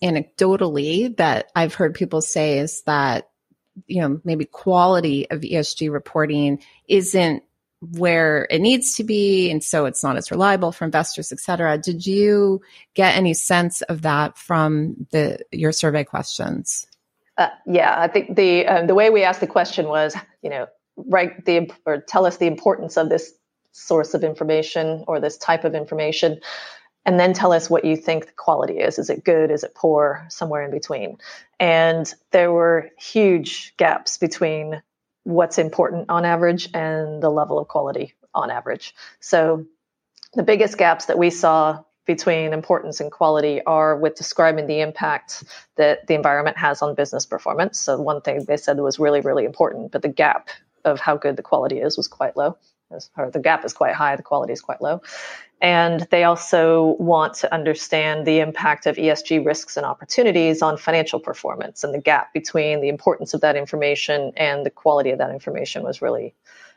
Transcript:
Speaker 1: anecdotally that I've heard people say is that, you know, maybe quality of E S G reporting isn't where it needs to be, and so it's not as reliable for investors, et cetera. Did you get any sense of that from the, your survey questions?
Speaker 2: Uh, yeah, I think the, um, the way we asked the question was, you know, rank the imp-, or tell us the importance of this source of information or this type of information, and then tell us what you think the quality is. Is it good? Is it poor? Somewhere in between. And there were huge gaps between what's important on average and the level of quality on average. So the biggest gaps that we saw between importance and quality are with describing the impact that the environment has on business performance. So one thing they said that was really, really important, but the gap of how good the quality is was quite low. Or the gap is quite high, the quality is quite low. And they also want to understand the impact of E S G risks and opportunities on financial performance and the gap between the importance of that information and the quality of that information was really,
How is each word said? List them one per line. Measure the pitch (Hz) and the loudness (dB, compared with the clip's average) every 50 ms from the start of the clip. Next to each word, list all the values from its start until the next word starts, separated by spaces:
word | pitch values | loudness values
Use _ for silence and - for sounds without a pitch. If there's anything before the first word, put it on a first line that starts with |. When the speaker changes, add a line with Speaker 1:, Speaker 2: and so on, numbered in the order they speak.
| - | -2
Speaker 1:
anecdotally | 180 165 151 151 - _ - 196 185 190 190 190 170 151 143 143 151 165 185 233 254 220 - | 0 0 0 -2 -4 _ 0 2 2 4 2 2 0 0 -2 -2 0 0 0 -2 -2 0 0
that | 170 156 131 110 - - _ | 0 2 2 0 -2 -2 _
I've | 170 165 156 - | 0 0 0 0
heard | - 185 156 165 | 0 0 0 0
people | - 190 - - 156 | -2 -4 -2 -2 -2
say | 156 - - 165 151 151 143 139 | -2 -2 -2 -2 0 0 0 0
is | 143 160 - - - | -2 -4 -6 -8 -4
that, | - 151 143 139 135 120 - - _ _ _ _ _ _ _ _ _ _ 190 - _ | -2 0 2 2 0 0 -2 -6 _ _ _ _ _ _ _ _ _ _ -20 -14 _
you | - 180 | -2 -2
know, | 165 143 139 160 - | 0 0 -2 -4 -4
maybe | 175 165 156 156 | -4 -4 -2 -4
quality | - _ - - 196 185 180 175 185 190 175 170 160 139 139 139 - | -6 _ -6 0 2 4 4 6 6 4 4 2 0 0 -2 -2 -4
of | - 151 156 | -6 -8 -6
E | - - | -4 -2
S | 160 147 - - | -2 -2 -2 -4
G | - 160 151 | -4 -4 -4
reporting | 147 143 - - - 160 151 147 151 147 147 143 143 143 - - _ _ _ - | -4 -6 -8 -4 -2 -2 0 0 0 0 2 0 0 -2 -6 -14 _ _ _ 2
isn't | - 196 185 190 - 190 175 165 151 - - _ _ _ _ _ _ _ - 170 170 170 | 2 2 2 2 2 2 2 2 0 -2 -6 _ _ _ _ _ _ _ -18 -14 -6 -2
where | 175 175 165 165 165 156 151 147 - - | 0 2 2 4 4 2 2 0 0 0
it | 139 170 | 0 2
needs | 185 226 262 254 247 - - | 4 4 2 2 0 -2 -4
to | - 214 | -4 -4
be, | 220 214 208 202 202 196 190 180 175 | -2 0 0 2 2 4 2 2 2
and | 160 156 - | 0 -2 -4
so | - - 160 147 | -2 -2 0 -2
it's | 131 123 - - | -2 -4 -4 -4
not | 143 127 | -4 -4
as | - - - | -4 -6 -6
reliable | - 180 190 202 196 190 185 165 | -2 0 2 2 2 2 0 -2
for | 170 - 170 | -4 -4 -6
investors, | 160 147 156 147 - - - - - | -2 0 0 -2 -2 -6 -10 -10 -12
et | - - | -12 -12
cetera. | - - 180 170 170 160 151 156 | -6 -6 -4 -2 0 0 0 -2
Did | 156 - 175 170 175 | -2 -4 -6 -4 -4
you | 190 190 202 208 208 208 208 202 196 190 190 - _ _ - - _ _ | -2 0 2 4 4 4 4 4 2 2 0 -4 _ _ -20 -20 _ _
get | - 190 185 - - | 2 2 4 4 4
any | 190 175 160 | 2 2 0
sense | - - - 185 175 175 175 - - | 0 0 0 2 2 2 0 -2 -6
of | - - 175 156 160 | -6 -6 -6 -4 -2
that | 156 147 147 151 147 - - | -2 0 0 0 -2 -4 -12
from | - - 175 165 156 156 156 151 151 165 - - 147 - | -8 -2 0 0 2 2 2 0 -2 -4 -6 -10 -12 -4
the, | - 156 151 143 - - - - | -2 0 0 0 -2 -6 -10 -12
your | - 170 160 156 | -6 -2 0 0
survey | 160 - - 160 147 151 143 | 0 2 0 0 0 0 -2
questions? | - - - - - - - - - - - 185 - - - - - _ _ _ _ _ _ _ _ _ - | -4 -6 -8 -8 -6 -8 -8 -6 -6 -6 -6 -6 -6 -6 -8 -8 -12 _ _ _ _ _ _ _ _ _ 0
Speaker 2:
Uh, | 175 - - - _ | 0 0 0 -8 _
yeah, | - 180 175 160 - - - | 0 2 4 4 4 2 2
I | 170 170 | 0 0
think | - 208 190 - 185 | 0 0 -2 0 2
the, | 202 196 180 175 175 175 - | 2 4 4 4 4 2 2
um, | 190 175 170 175 | 2 2 2 4
the | 185 | 4
way | 202 214 220 | 6 6 6
we | 220 208 190 | 6 6 4
asked | 180 185 - | 2 0 0
the | 214 208 | -4 -2
question | - 190 175 170 - - 170 151 | 0 0 0 0 -2 -4 -4 -2
was, | 151 156 151 156 147 190 - _ _ _ | 0 0 0 -2 -4 -8 -14 _ _ _
you | - 156 | -12 -10
know, | 143 135 123 - _ _ _ _ _ | -8 -8 -10 -10 _ _ _ _ _
rank | - - 262 190 190 175 170 175 - 175 | -18 -4 0 2 2 2 0 -4 -6 -2
the | - 175 170 | 0 2 2
imp-, | 170 170 - _ _ | 0 -2 -8 _ _
or | 156 156 143 | -4 -4 -4
tell | - - - - 185 | -6 -2 0 2 2
us | 175 180 - | 2 2 2
the | 180 170 | 0 0
importance | 156 - - 202 190 - - 160 - | 0 2 0 0 0 0 -4 -4 -2
of | 185 160 156 | -2 0 0
this | 160 165 - - _ _ _ _ _ _ _ _ _ - | 0 -2 -2 -6 _ _ _ _ _ _ _ _ _ -20
source | - - 165 160 151 - - | -6 0 0 0 0 0 -2
of | - 175 | -2 -2
information | 156 156 - 160 156 156 156 156 156 - 170 160 160 160 160 165 | -2 -4 -4 -2 0 0 0 0 -2 -4 -4 -2 -2 -4 -6 -4
or | - 165 147 | -4 -4 -2
this | 147 151 151 - | -2 -4 -6 -6
type | - - 165 160 165 | -2 -2 -2 0 0
of | 160 160 | -2 -2
information, | 156 151 151 160 156 156 151 156 - - 165 156 156 - - - - - - - - _ _ _ _ _ | -4 -6 -6 -6 -4 -4 -4 -2 0 0 0 0 -2 -10 -16 -16 -16 -16 -18 -20 -20 _ _ _ _ _
and | 202 180 180 | 2 2 4
then | 180 185 185 | 4 4 2
tell | 180 - 185 | 2 4 4
us | 175 165 165 - | 4 4 2 2
what | 165 165 - | 0 2 2
you | 160 156 156 | 2 0 0
think | - - 165 160 156 | -2 -2 -4 -4 -4
the | - | -8
quality | _ - - - 160 143 135 - - 82 | _ -4 0 0 0 0 0 -4 -2 -2
is. | - 135 - - | -2 -2 -2 -2
Is | - - | -4 -4
it | - - - | -4 -2 0
good? | - 170 160 160 156 | 2 2 4 4 2
Is | 151 147 - | 0 -2 -4
it | - - | -8 -10
poor? | - - 165 156 147 147 143 143 151 160 165 | -2 0 2 4 4 2 2 0 -4 -10 -16
Somewhere | - - 170 160 151 147 143 | -12 -10 -8 -6 -6 -6 -6
in | 143 | -6
between. | 139 147 - - 147 127 101 92 - - - - - - - _ _ _ | -8 -8 -6 -6 -8 -8 -8 -10 -12 -14 -20 -20 -20 -20 -20 _ _ _
And | - 175 165 165 165 165 165 165 156 - - - _ _ | 2 4 4 4 4 4 2 0 -2 -6 -10 -16 _ _
there | - 185 175 175 170 | 2 4 4 4 4
were | 170 170 170 170 165 151 - _ _ | 4 4 4 2 2 0 -4 _ _
huge | - - - 226 214 196 180 165 143 - - - - - _ | -18 -4 0 4 4 6 4 4 0 -4 -10 -12 -14 -16 _
gaps | - 175 160 156 - - - - - | 0 2 2 2 0 -4 -8 -6 -4
between | - 165 165 - 180 160 156 156 151 156 156 151 - _ _ _ _ _ _ _ _ | -4 -4 -2 -2 -2 -2 -2 -4 -6 -8 -10 -12 -12 _ _ _ _ _ _ _ _
what's | - 170 180 175 165 - - | -2 2 2 2 2 2 0
important | 165 160 - - 175 - 180 170 - - | -2 0 0 0 0 0 0 -6 -4 -2
on | 165 170 175 | -2 0 0
average | 175 170 165 175 170 170 180 - - - | 0 0 2 2 2 0 0 -4 -6 -6
and | 165 160 160 160 156 156 151 151 151 | -6 -4 -4 -4 -4 -4 -6 -6 -2
the | 151 156 | 0 0
level | 151 151 151 151 147 147 | 0 0 -2 0 -2 -4
of | 147 - | -4 -2
quality | - 151 143 139 139 - - - - _ _ _ - | -4 -4 -2 -2 -4 -6 -8 -8 -12 _ _ _ -6
on | - - - | -6 -4 -4
average. | 120 120 - - 117 - - - - _ - - - _ | -6 -8 -6 -8 -8 -8 -10 -18 -20 _ -20 -20 -20 _
So | - - - 170 160 160 165 160 160 - _ _ _ _ _ _ _ _ _ _ - _ _ | -4 0 2 2 4 4 2 -2 -4 -12 _ _ _ _ _ _ _ _ _ _ -20 _ _
the | 247 175 | -2 2
biggest | - 214 202 214 202 208 - | 2 2 2 2 0 2 2
gaps | 175 170 165 165 - - | 4 4 4 2 -2 -4
that | - 170 | 0 2
we | 175 175 | 2 2
saw | 170 175 - 165 160 160 156 156 156 156 - _ _ _ _ | 2 2 2 4 4 4 4 2 0 -4 -10 _ _ _ _
between | - 170 156 - 185 165 160 160 156 156 | -4 -4 -2 0 -2 0 0 -2 -2 -4
importance | 156 156 - 180 - - 160 147 - | -6 -2 0 -2 -2 -2 -6 -8 -8
and | 147 147 | -10 -10
quality | - - 180 156 156 151 147 151 143 139 - | -2 0 2 2 4 4 2 0 0 -2 0
are | 160 160 156 156 156 151 147 | 0 2 4 4 2 2 2
with | 156 156 156 | 0 -2 -2
describing | - 160 - - - 170 160 160 156 151 147 | -4 -10 -8 0 2 4 4 4 2 -4 -4
the | 151 151 | -2 -2
impact | 156 156 156 - - 156 147 139 - _ - - - - - - - _ _ - | -2 -4 -4 -6 -4 -4 -4 -4 -6 _ -18 -18 -18 -20 -20 -20 -20 _ _ 2
that | 156 147 147 - - - | 2 2 2 0 0 -2
the | 170 | -2
environment | 151 143 147 143 143 147 156 - - | 2 2 2 2 2 0 -2 -2 0
has | 165 147 143 - | 0 0 0 0
on | - 147 147 | -2 -4 -2
business | - 143 139 - 131 - | -2 -4 -2 -2 -6 -6
performance. | - - - - 131 - 147 180 196 - - | -6 -8 -6 -4 -4 -2 -2 -2 -2 -2 -6
So | - - 139 127 | -4 -2 -2 -2
one | 147 147 151 147 | -2 -4 -4 -4
thing | - 147 131 143 143 | -4 -4 -4 -4 -2
they | - 147 147 | -2 -4 -2
said | - - 143 139 | 0 -2 -2 0
that | 143 | 0
was | 139 127 - | -2 -2 0
really, | 156 147 147 143 | 2 2 2 2
really | 139 139 135 143 113 | 2 0 0 0 0
important, | 123 139 - 170 - - - - - | -2 0 0 0 0 0 -6 -12 -8
but | - - | -8 -4
the | - 151 | -4 -4
gap | 143 - 156 147 - - - - - - _ _ _ _ _ | 0 2 2 2 2 0 -4 -10 -18 -20 _ _ _ _ _
of | 156 147 135 | -2 -2 0
how | - - 147 147 | 0 -2 -2 0
good | - 143 139 | 0 -2 -4
the | 131 - | -4 -2
quality | - - 131 127 135 131 131 | 0 0 0 0 -2 -2 -2
is | 113 151 - - | -2 -2 -2 -4
was | - - | -6 -8
quite | - _ 139 127 - - | -6 _ -6 -4 -2 -2
low. | 143 151 175 - _ _ _ _ _ _ - - - - _ - | -2 -2 -4 -6 _ _ _ _ _ _ -18 -18 -18 -16 _ -8
Or | 139 127 | -8 -6
the | - 156 | -6 -2
gap | 131 160 160 - - | 0 0 0 0 -2
is | - - | -8 -4
quite | - 156 127 98 | -2 0 0 0
high, | 151 151 143 139 | 0 0 -2 -2
the | 135 | -4
quality | - - 147 139 127 117 120 | -4 -4 -2 -2 -2 -4 -6
is | - | -8
quite | - - - - | -8 -10 -10 -6
low. | - 147 160 185 - - - - - - - - - _ _ _ | -4 -4 -4 -4 -6 -14 -18 -16 -16 -16 -18 -18 -20 _ _ _
And | - 180 175 170 170 170 170 165 170 - | 2 2 4 4 4 2 0 -2 0 2
they | - 175 170 | 2 4 6
also | 170 170 165 - - - 175 160 165 165 165 160 160 156 - | 4 4 2 0 0 2 4 6 6 6 6 4 2 2 0
want | 175 165 170 160 156 156 - | 2 2 4 4 4 0 -2
to | - - 147 | -4 -4 -2
understand | 165 165 151 156 156 156 - - - 156 151 156 151 156 151 156 | -2 -2 -2 -2 -2 -2 -4 -2 -2 0 0 0 -2 -2 0 2
the | 156 160 | 4 4
impact | 156 156 156 - - 151 147 147 - | 2 0 -2 -2 0 0 0 0 0
of | - 147 - | -2 -2 0
E | - 156 | 2 0
S | 151 147 - | 0 0 0
G | - 165 156 | 0 0 0
risks | 135 151 156 156 - - - | 2 0 -2 -2 -6 -10 -10
and | 156 143 | -8 -6
opportunities | 135 139 - - - - - 247 226 180 180 165 165 156 160 | -6 -8 -8 -10 -4 0 2 2 4 4 4 4 2 2 2
on | 160 156 151 147 | 2 0 0 -2
financial | - - 160 165 156 160 - - | -2 0 0 0 0 0 -4 -6
performance | - - - - - - - - - - - - - | -6 -8 -10 -8 -8 -8 -8 -6 -10 -12 -10 -8 -8
and | 147 139 | -6 -6
the | 147 | -2
gap | 135 151 151 135 - - | 0 2 2 2 0 -2
between | _ 160 160 - - 165 151 151 151 151 | _ -8 -8 -4 -2 -2 0 0 -2 0
the | 139 143 | -2 -2
importance | 147 147 - 190 175 - - - - | -4 0 0 0 0 0 -4 -8 -4
of | 151 | 0
that | - 151 147 | 0 0 0
information | 143 143 - - 156 147 143 143 143 - - 147 147 139 135 - - | 0 -2 -4 -4 -2 -2 0 -2 -2 -2 -2 -2 -2 -2 -6 -4 -2
and | 156 147 143 143 143 | -2 -2 0 -2 -4
the | 139 | -6
quality | - - _ 160 147 143 135 135 | -8 0 _ 2 2 4 2 0
of | 131 135 | 0 -2
that | 135 131 | -2 -4
information | 131 139 - - 143 - 135 135 - - | -4 -8 -10 -8 -8 -8 -8 -8 -8 -8
was | - 123 131 - | -8 -8 -8 -6
really, | 139 123 120 117 113 117 - _ _ _ - - - - _ | -4 -4 -4 -4 -6 -10 -14 _ _ _ -20 -20 -20 -20 _